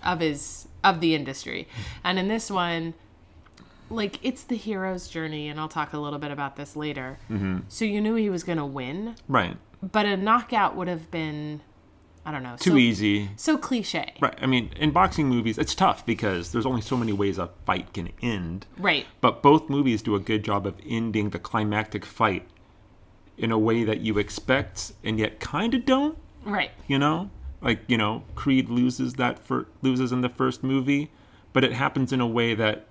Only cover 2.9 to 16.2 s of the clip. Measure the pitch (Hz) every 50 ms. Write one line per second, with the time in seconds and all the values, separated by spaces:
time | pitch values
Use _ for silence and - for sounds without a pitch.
2.9 | 165 - - - - - - - - - - - - - - - - - - -
3.9 | 220 226 208 202 - - - 269 254 - - - 247 220 - 220 208 190 185 190
4.9 | 185 180 175 - - 165 160 156 156 151 147 151 147 156 156 156 - 160 147 143
5.9 | - 151 147 143 147 143 147 147 143 139 143 139 - - 143 - - 151 151 151
6.9 | 143 139 127 131 139 - - - 113 101 98 95 92 92 92 - - - 226 214
7.9 | 202 208 208 214 226 226 220 208 185 170 165 175 170 160 143 139 135 139 127 123
8.9 | 143 185 214 233 226 - - - 135 120 92 - - - - - - - - 185
9.9 | - 214 214 208 202 190 190 214 226 247 233 - 254 220 196 175 - - 180 175
10.9 | 180 160 160 - - 165 156 156 151 151 151 151 151 147 - _ - - _ _
11.9 | _ - - _ - - - 156 151 143 127 123 120 - - 180 165 139 123 117
12.9 | 110 95 107 104 101 104 104 101 104 - - - 311 302 - - 269 233 202 -
13.9 | - 165 - - - - 185 - - - - - - 123 113 - - - 156 151
14.9 | 143 175 190 185 - - 151 135 123 120 110 117 107 - - - - - 190 -
15.9 | - - - - 120 -